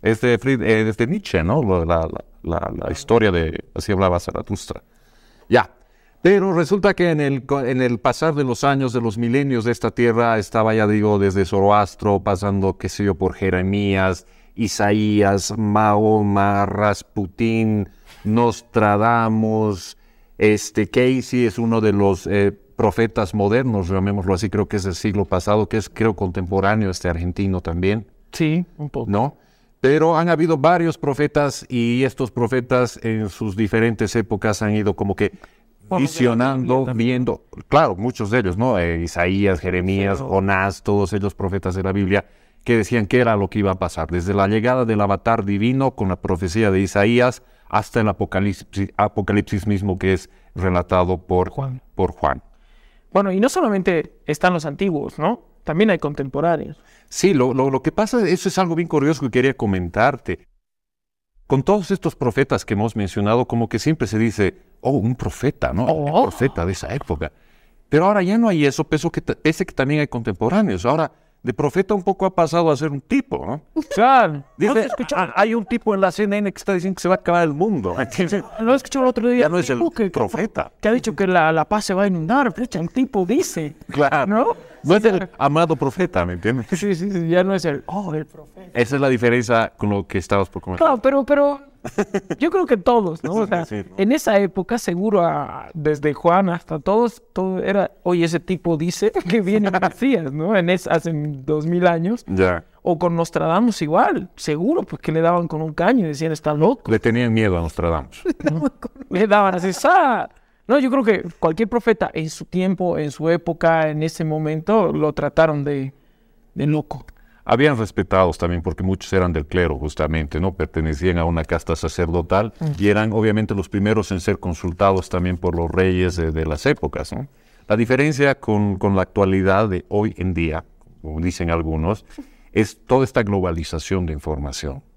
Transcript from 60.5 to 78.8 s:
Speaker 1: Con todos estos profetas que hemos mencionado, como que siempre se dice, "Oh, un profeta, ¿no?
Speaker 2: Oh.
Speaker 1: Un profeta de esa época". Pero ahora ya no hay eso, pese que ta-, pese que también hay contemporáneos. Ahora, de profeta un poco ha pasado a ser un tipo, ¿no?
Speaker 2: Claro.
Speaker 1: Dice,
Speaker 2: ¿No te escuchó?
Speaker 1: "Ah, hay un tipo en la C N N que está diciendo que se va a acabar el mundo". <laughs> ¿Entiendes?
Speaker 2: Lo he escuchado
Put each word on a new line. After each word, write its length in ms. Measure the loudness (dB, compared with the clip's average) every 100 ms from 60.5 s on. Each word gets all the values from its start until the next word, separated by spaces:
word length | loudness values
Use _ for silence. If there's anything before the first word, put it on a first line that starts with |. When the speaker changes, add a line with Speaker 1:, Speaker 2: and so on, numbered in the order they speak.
| _ _ _ _ _ _ _ _ _ _
Speaker 1:
Con 160 | -2
todos 280 | 2 0 0
estos 220 | -4 -4
profetas 500 | -2 -2 0 0 -2
que 100 | -2
hemos 200 | -2 -2
mencionado, 520 | -2 -4 -2 0 2 0
como 220 | -2 -2
que 100 | -2
siempre 280 | -2 -2 -2
se 120 | 0
dice, 400 | 0 2 -2 -2 _ _
"Oh, 100 | -2
un 240 | 0 0
profeta, 580 | -2 -6 -4 -4 -2 -4
¿no? 140 | 0 0
Speaker 2:
Oh. 300 | 0 0 2
Speaker 1:
Un 60 | 0
profeta 380 | 0 -2 0 -4
de 60 |
esa 200 | -4 -6
época". 380 | -8 -6 -6 -6 _ _ _ _ _ _
Pero 160 | 2 4
ahora 160 | 2
ya 140 | 2 2
no 100 | 2
hay 180 | 4 2
eso, 180 | 0
pese 240 | -2 -2 -2
que 100 | -4
ta-, 120 | -6
pese 300 | -2 -2 -2
que 80 | -6
también 260 | -2 0 0
hay 80 | -2
contemporáneos. 760 | -4 -6 -2 0 2 0 0
Ahora, 260 | 0 0 -2 _ _ _
de 120 | -6
profeta 400 | -2 0 0 0
un 80 | 0
poco 240 | -2 0 0
ha 80 |
pasado 360 | 2 2 2 2
a 40 | 2
ser 140 | -2
un 100 | -6
tipo, 440 | -2 -2 -2 -6 -6
¿no? 140 | -8 _ -8 -4
Speaker 2:
Claro. 480 | 2 4 6 4 0 -12 -2
Speaker 1:
Dice, 120 | 0
Speaker 2:
¿No 60 | 2
te 60 | 0
escuchó? 300 | -4 -4 -2
Speaker 1:
"Ah, 160 | -2 0
hay 180 | 2
un 100 | 0
tipo 300 | -2 -4 -2
en 60 | 0
la 100 | 0
C 140 | 0
N 120 | -2 -2
N 140 | -4
que 60 | -6
está 140 | -4
diciendo 220 | -2 -2 -4
que 60 |
se 60 | 0
va 60 |
a 40 | 0
acabar 260 | 2 2
el 100 | 2
mundo". 400 | 0 -2 0 -2
<laughs> 60 | -4
¿Entiendes? 420 | -6 -2 -2 -2 -6 -6
Speaker 2:
Lo 120 | 0
he 40 |
escuchado 280 | 0